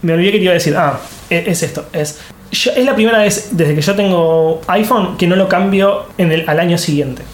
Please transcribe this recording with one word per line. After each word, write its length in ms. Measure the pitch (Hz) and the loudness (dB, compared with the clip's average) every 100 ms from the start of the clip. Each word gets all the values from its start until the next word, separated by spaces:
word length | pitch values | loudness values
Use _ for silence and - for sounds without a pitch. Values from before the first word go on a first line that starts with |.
me 120 | 170 | 0
olvidé 180 | 165 185 | 2 2
que 40 | 208 | 2
te 40 | |
iba 80 | 185 | 2
a 40 | 170 | 2
decir. 200 | 156 147 | 0 0
Ah, 220 | 156 135 - - - | 0 -2 -10 -18 -4
e-, 140 | 170 170 | -4 -2
es 160 | 170 | -4
esto. 220 | 151 151 - | -4 -6 -8
Es, 260 | 170 151 - - - - | -6 -6 -8 -20 -20 -10
yo, 200 | - - - | -4 -2 0
es 100 | 254 | 0
la 80 | |
primera 240 | 269 220 226 | 2 2 4
vez 320 | 208 - - | 2 0 -4
desde 220 | 180 156 | -2 0
que 80 | 151 | 0
yo 140 | 151 196 | 0 0
tengo 680 | 202 180 165 165 160 160 - | 2 2 2 2 2 0 -2
iPhone 500 | 190 214 247 185 - | -2 2 0 0 0
que 80 | 175 | 0
no 80 | 185 | 2
lo 120 | 190 | 2
cambio 560 | 185 196 196 196 202 - - | 2 2 2 2 0 -6 -2
en 120 | 175 | 0
el, 120 | 160 165 | 0 0
al 120 | 151 | 0
año 180 | 175 170 | 0 0
siguiente. 460 | 170 147 135 127 - | 0 -2 -2 -6 -14